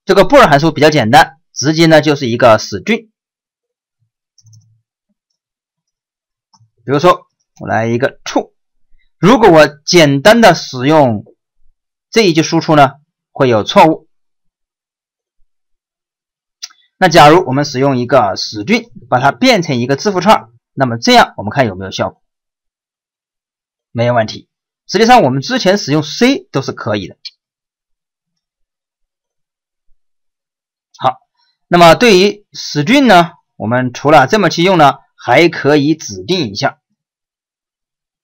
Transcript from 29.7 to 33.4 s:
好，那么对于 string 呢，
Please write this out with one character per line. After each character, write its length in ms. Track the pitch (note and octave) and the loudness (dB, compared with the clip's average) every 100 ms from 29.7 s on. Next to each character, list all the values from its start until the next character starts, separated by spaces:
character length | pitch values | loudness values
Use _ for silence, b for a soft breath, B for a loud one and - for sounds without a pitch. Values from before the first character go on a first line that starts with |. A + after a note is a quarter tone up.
| _ _ _ _ _ _ _ _ _ _ _ _ - | _ _ _ _ _ _ _ _ _ _ _ _ -8
好， 200 | C3 - _ _ _ _ - | -8 -8 _ _ _ _ -2
那 100 | F3 | 4
么 180 | E3+ D#3+ | 4 4
对 240 | A#3+ F3+ | 4 4
于 260 | G3+ G3+ _ | 2 -2 _
string 540 | - - D3 D3 C#4+ B3+ | -18 -10 -6 0 2 4
呢， 240 | F3+ E3+ - | 2 2 -6